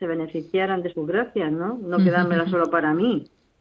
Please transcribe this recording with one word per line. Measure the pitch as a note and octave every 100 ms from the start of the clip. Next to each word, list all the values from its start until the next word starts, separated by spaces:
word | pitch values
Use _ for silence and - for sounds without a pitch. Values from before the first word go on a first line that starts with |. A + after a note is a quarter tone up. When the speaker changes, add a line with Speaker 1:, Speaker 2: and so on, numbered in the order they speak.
Speaker 1:
se | F3+
beneficiaran | E3 D#3+ E3 D3+ F#3+ F#3+ F#3+
de | F3
sus | E3+ D3+
gracias, | F#3 A#3+ - D#3+
¿no? | D#3 F3+ B3
No | F#3 F3+
Speaker 2:
Ujú, | F#3+
Speaker 1:
quedármela | F3 F3+ E3+
Speaker 2:
ujú. | E3+
Speaker 1:
solo | F3+ E3
para | E3+ D3+
mí, | D#3+ A3+ F#3 - _ _ _